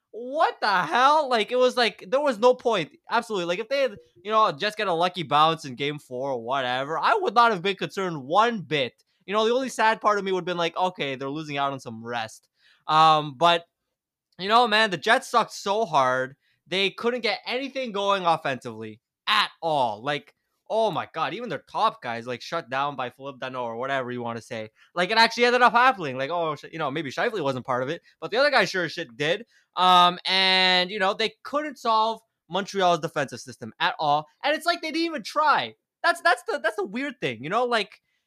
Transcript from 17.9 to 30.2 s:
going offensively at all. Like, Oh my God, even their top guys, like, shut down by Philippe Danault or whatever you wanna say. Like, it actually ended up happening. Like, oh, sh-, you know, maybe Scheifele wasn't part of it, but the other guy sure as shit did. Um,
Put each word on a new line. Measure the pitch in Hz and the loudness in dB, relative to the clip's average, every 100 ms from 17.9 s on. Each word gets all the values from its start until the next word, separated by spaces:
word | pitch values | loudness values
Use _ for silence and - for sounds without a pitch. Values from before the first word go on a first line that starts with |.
going | 196 202 196 | -2 0 0
offensively | 175 160 143 131 123 110 110 107 _ _ - | 2 0 -2 -6 -8 -12 -14 -16 _ _ -2
at | 214 180 - | 0 0 -4
all. | 165 151 123 104 | -2 0 0 -2
Like, | 131 147 - _ _ _ - | -4 -6 -8 _ _ _ -6
Oh | 220 220 | -2 0
my | 147 107 | -2 -6
God, | 160 143 | -4 -4
even | 190 240 | -6 -8
their | 139 - | -10 -8
top | 165 214 214 | -2 -2 -2
guys, | 123 117 117 | -6 -8 -6
like, | 123 | -10
shut | - 170 120 | -6 -8 -4
down | 135 143 135 | -4 -4 -4
by | 123 | -8
Philippe | - 139 131 | -10 -14 -12
Danault | 131 127 | -10 -8
or | 120 113 | -6 -6
whatever | 131 139 123 | -4 -4 -4
you | 123 | -6
wanna | 117 117 | -6 -8
say. | - 113 107 _ _ | -10 -12 -12 _ _
Like, | 170 180 | -4 0
it | 220 | 2
actually | 226 240 240 | 2 2 2
ended | 247 | 4
up | 240 | 4
happening. | 214 254 202 151 127 | 6 4 2 -2 -4
Like, | 135 | -4
oh, | 175 160 143 | -2 -4 -6
sh-, | 151 | -10
you | 160 | -6
know, | 147 | -4
maybe | 147 143 | -4 -6
Scheifele | 139 220 220 | -4 -4 -2
wasn't | 139 127 117 | -2 -2 -2
part | 123 | -2
of | 131 | -2
it, | 170 _ _ | -8 _ _
but | 160 | -4
the | 208 | 0
other | 294 | 4
guy | 262 185 | 4 2
sure | 185 160 | 0 -4
as | |
shit | - 139 117 | -6 -10 -4
did. | 147 208 233 _ _ - | -2 -2 -6 _ _ 2
Um, | 185 180 175 175 | 6 8 6 4